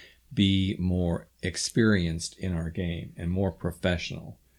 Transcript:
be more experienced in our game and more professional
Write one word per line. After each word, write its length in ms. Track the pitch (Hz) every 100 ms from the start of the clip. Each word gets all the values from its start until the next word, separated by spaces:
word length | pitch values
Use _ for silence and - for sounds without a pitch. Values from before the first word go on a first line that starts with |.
| - _ _
be 420 | - 98 98 95 -
more 480 | 90 90 87 85 - _
experienced 920 | - - - - 110 101 85 82 - -
in 140 | 95
our 160 | 85 82
game 420 | 90 87 85 - -
and 140 | 85
more 220 | 92 98
professional 840 | - 87 - 95 87 - 85 82 - _